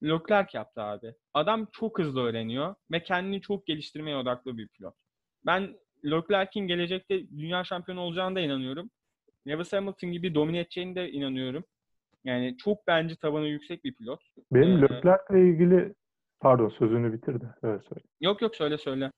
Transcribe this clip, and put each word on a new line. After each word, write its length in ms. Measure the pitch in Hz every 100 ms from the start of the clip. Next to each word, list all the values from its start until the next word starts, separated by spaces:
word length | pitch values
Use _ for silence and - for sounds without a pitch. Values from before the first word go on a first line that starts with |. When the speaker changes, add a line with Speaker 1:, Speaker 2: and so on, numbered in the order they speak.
Speaker 1:
Leclerc 560 | 151 165 160 208 190 123
yaptı 240 | 107 -
abi. 320 | 104 104 113 117 _
Adam 320 | 143 165 220 214
çok 260 | - 220 220
hızlı 240 | 156 131
öğreniyor 520 | 120 113 113 123 165 202 -
ve 120 | 165
kendini 380 | 170 180 190 196
çok 260 | - 202 -
geliştirmeye 500 | 156 147 156 156 139
odaklı 420 | 123 123 131 117
bir 100 | 104
pilot. 260 | _ 92 - _ _ _ _ 147
Ben 300 | 180 196 - _ _
Leclerc'in 600 | 143 160 165 202 196 214 190
gelecekte 640 | 175 175 185 - 190 -
dünya 340 | 143 160 180
şampiyonu 360 | 180 180 175 180
olacağına 360 | 175 170 185 190
da 40 |
inanıyorum. 500 | 156 135 127 139 208 _ _ _ _ _ 139
Lewis 260 | 156 175
Hamilton 400 | 196 196 190 180
gibi 220 | 175 180
domine 240 | 147 156 170
edeceğine 360 | 170 - 180
de 160 | 180 180
inanıyorum. 540 | 143 139 131 131 139 - _ _ _ _ _
Yani 320 | 131 123 127 127
çok 300 | 202 208 -
bence 300 | 165 165 160
tavanı 300 | 156 151 151
yüksek 380 | 147 - 170
bir 100 | 139
pilot. 260 | - 113 143 _ - _
Speaker 2:
Benim 260 | 127 165 180
Speaker 1:
Ee, 40 |
Speaker 2:
Leclerc'le 480 | 139 127 175 190 190
ilgili, 640 | 190 180 165 175 180 185 - _ _ _ _
pardon 280 | 135 127 107
sözünü 440 | - 113 117 117
bitir 280 | 113 - 120
de, 60 | 120 -
evet 200 | 117 101
söyle. 200 | - - - _
Speaker 1:
Yok 220 | 165 208
yok 140 | 226 220
söyle 220 | 147 151
söyle. 320 | 143 135 135